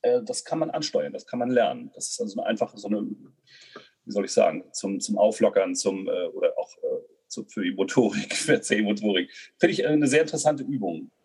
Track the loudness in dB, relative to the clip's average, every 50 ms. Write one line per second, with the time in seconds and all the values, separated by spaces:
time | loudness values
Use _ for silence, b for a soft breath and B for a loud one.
0 | 4 4 2 2 0 -2 -8 -8 -6 -4 -2 -2 -2 -2 -2 -4 -6 -2 -2 -2
1 | -2 -2 -6 -12 -12 -8 -4 -4 -2 2 4 4 4 4 0 -4 -12 -16 _ -12
2 | -10 -10 -6 -6 -6 -6 -4 -4 -2 -2 0 -2 -2 -4 -4 -12 -4 -4 -2 -2
3 | -2 -6 -8 -12 -14 -20 _ _ B B B B B B B B B B B B
4 | _ -4 -2 -2 -2 2 4 4 4 4 2 -2 -12 -10 -10 -6 -6 -4 -4 -4
5 | -2 -2 2 4 4 4 4 4 2 4 4 4 2 2 -2 -2 -2 -2 -2 -2
6 | -4 -4 -4 -2 -4 -4 -4 0 0 0 0 -2 -6 -6 -10 _ -4 -4 -4 -4
7 | -8 _ _ _ _ _ -12 -12 -12 _ -8 -4 -4 -4 0 -2 -2 2 4 4
8 | 4 4 2 -2 -6 -4 -6 -4 2 2 2 2 2 0 0 2 2 0 0 0
9 | 0 0 0 0 0 -2 B B B B B _ 2 2 4 2 2 2 4 4
10 | 4 4 4 4 4 2 -2 0 2 2 0 0 -4 -6 -4 -4 -4 -4 -6 -8
11 | -10 -14 _ _